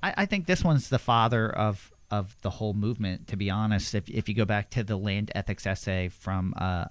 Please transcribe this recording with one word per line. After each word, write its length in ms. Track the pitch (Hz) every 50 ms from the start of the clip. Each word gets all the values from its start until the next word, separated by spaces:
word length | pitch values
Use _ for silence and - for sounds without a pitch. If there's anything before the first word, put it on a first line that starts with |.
| -
I, 100 | 196 - -
I 80 | 202
think 200 | 190 208 196 165
this 160 | - 180 -
one's 260 | - 175 151 135 - -
the 120 | 127 120
father 500 | - - 117 117 113 117 120 113 110 110
of, 400 | - - 107 107 101 - - - - - - -
of 240 | 104 104 95 101 - -
the 80 | - 98
whole 240 | - - 110 107 101
movement, 520 | 104 101 113 120 110 107 95 90 - - -
to 80 | -
be 140 | 95 101 98
honest. 440 | 95 107 110 107 107 98 - - -
If, 120 | 104 - -
if 200 | - 110 - -
you 60 | 101
go 80 | 113 110
back 260 | 98 107 104 98 -
to 140 | - 123 110
the 120 | 101 110
land 360 | 95 101 104 98 101 104 104 -
ethics 320 | 101 - - 98 - -
essay 420 | 98 95 - - 104 95 92 92 90
from, 460 | - - - 95 95 92 90 92 -
uh, 280 | - 90 92 90 87 85 -